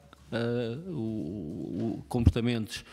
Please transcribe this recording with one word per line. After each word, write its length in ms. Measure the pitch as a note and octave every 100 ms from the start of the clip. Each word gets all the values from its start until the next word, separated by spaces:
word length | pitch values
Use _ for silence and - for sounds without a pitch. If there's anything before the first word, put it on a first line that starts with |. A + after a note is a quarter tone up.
| - - -
ah, 480 | A2+ A#2 A#2+ A#2 B2+ F#3
o, 1120 | D3+ A2+ A2 D2+ G#2 D2+ G#2 - E2 A2+ -
o, 60 | -
comportamentos, 760 | B2 A#2 A#2+ A#2+ A#2 G#2 - -